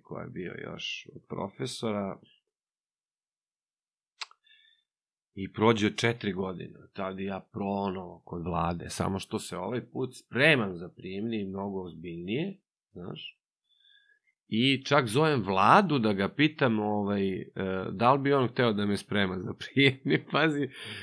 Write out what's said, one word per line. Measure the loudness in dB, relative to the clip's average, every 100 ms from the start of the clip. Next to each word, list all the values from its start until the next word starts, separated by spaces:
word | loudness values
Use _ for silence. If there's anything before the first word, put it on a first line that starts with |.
ko | -12 -12
je | -10
bio | -10 -10 -10
još | -10 -10 -10 -10 -14
od | -20 -12
profesora. | -8 -8 -8 -8 -6 -4 -4 -4 -8 _ _ _ _ _ _ _ _ _ _ _ _ _ _ _ _ _ _ _ _ -16 _ _ _ _ _ _ _ _ _ _
I | -10 -8
prođe | 2 4 4 2 2
četiri | 0 0 -4
godine, | -4 -4 -6 -12 -16 -16
tad | -8 -8 -6
ja | -6 -8 -8
pronovo | -6 -2 -2 -2 -4 -8 -16
kod | -10 -6
Vlade, | -2 0 0 -2 -6
samo | -4 -2 -2
što | -4 -8
se | -6 -6
ovaj | -4 -6
put | -6 -6 -6 -8
spremam | -6 2 4 4 2 -4
za | -10
prijemni | -12 -10 -6 -4 -4
mnogo | -4 -6 -6 -6
ozbiljnije, | -8 -10 -10 -10 -4 -4 -4 -8 _ _ _
znaš. | -14 -12 -12 -14 -20 _ _ _ _ _ _ _ _ _ _ _
I | 2 4 2
čak | 2 2 4
zovem | 4 4 2
Vladu | 2 4 8 8 6 4
da | 2
ga | 2 0
pitam, | 2 2 4 2 2
ovaj, | 0 0 0 0 0
e, | -2 -6 -4 -2 -2 -4
da | 2 4
li | 4
bi | 4
on | 2 2
hteo | 2 2
da | 2 0
me | 0
sprema | 0 0 0 0
za | -6
prijemni, | -8 -2 4 4 4 0 0 0
<laughs> |
pazi, | 2 2 0 -4 -6 -12 -12